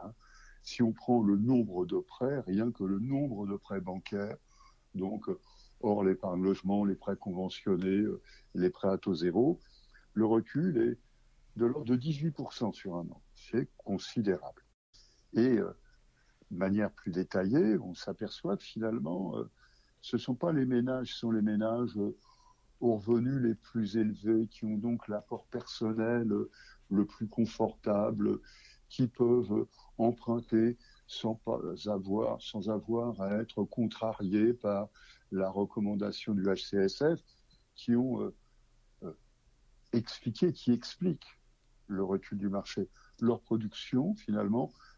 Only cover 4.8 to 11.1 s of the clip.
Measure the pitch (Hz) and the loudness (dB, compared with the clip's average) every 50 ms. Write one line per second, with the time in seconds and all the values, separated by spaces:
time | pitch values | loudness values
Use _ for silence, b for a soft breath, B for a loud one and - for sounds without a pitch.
4.8 | b _ - 185 190 - - - - - 180 - b b b b b b b _ | b _ -8 -6 -4 -4 -4 -6 -6 -6 -8 -8 b b b b b b b _
5.8 | - 107 104 107 98 95 95 - - 92 87 90 92 98 95 - - 95 101 104 | 0 0 2 4 4 2 2 2 -2 -4 -2 0 2 2 0 2 0 0 2 2
6.8 | 101 101 92 - - 101 98 - - 98 87 90 95 92 - - - 104 95 87 | 2 0 0 -2 -4 -6 -6 -4 -6 -6 -6 -4 -4 -6 -6 -4 -2 0 0 2
7.8 | 92 95 95 104 107 101 92 - b b b b b b - 92 90 90 - - | 2 2 2 2 2 0 -2 -6 b b b b b b -2 0 0 0 0 0
8.8 | - 92 92 90 - 101 90 76 85 90 82 104 127 160 180 b b b b b | 0 0 0 0 0 -2 -2 0 0 2 4 4 4 4 2 b b b b b
9.8 | b b b b b b _ 104 113 107 113 113 110 - - 143 175 190 151 113 | b b b b b b _ 2 2 4 4 2 2 0 -2 0 0 2 2 2
10.8 | 117 120 120 - _ _ | 2 2 0 -4 _ _